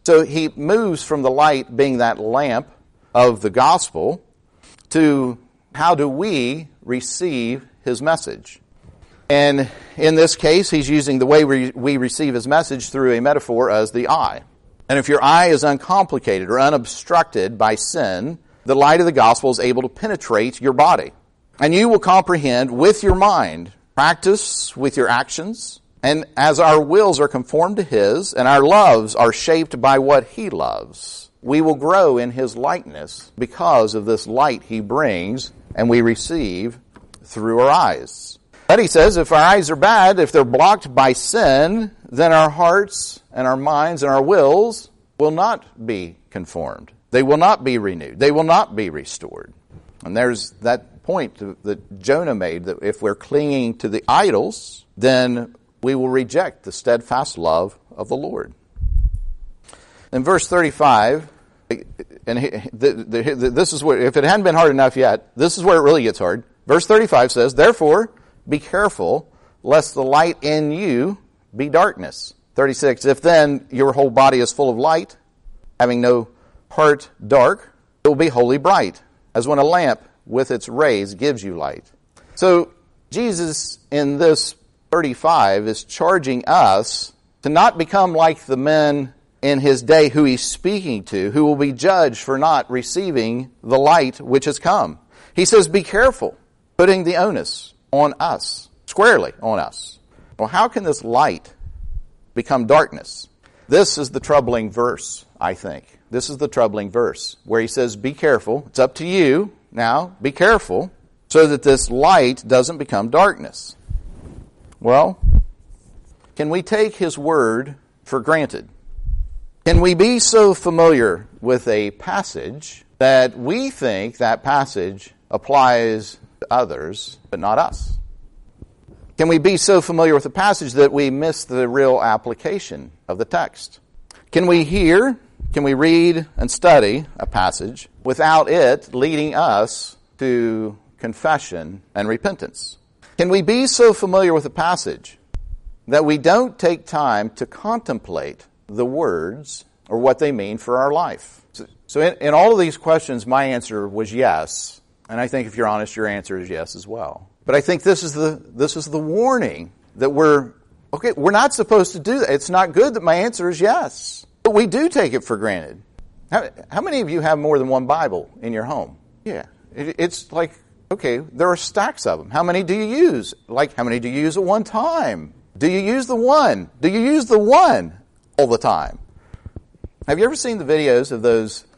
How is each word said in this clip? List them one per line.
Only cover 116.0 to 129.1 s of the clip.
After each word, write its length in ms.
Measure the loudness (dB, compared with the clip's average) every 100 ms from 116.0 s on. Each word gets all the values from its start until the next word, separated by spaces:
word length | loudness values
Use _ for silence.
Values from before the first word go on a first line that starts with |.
| _ _ _ -6
can 140 | -4
we 140 | -2
take 320 | -2 0 0 0
his 220 | -6 -4
word 580 | -2 0 2 0 -6 -14 _ _
for 160 | -8 -6
granted? 500 | 0 0 0 -8 -16 -20 -18 -10 -6 -4 -6 -10 -18 _ 2
Can 160 | 4
we 140 | 4 4
be 240 | 2 2
so 340 | 2 6 6
familiar 760 | 4 -2 4 4 6 2 -2 -8 -10
with 260 | -2 -2 0
a 220 | -2 -2
passage 960 | -8 -8 -8 -6 -12 -12 -14 -18 -20 _ _
that 360 | 4 4 2 -2
we 360 | -6 -4 -6
think 460 | -6 -4 -4 -6 -4
that 260 | -2 -2
passage 640 | 0 -2 -2 -6 -8 -8 -20 _ _
applies 840 | -8 0 2 4 4 0 -4 -8 -20 -20 _
to 60 | -4
others, 640 | -2 -2 -6 -10 -12 -16 -20 _
but 80 | -8
not 180 | -2 -2
us? 400 | -2 -4 -8 -8 -10 -18 -20 -20 -20 _ -20 _ _ -20 -20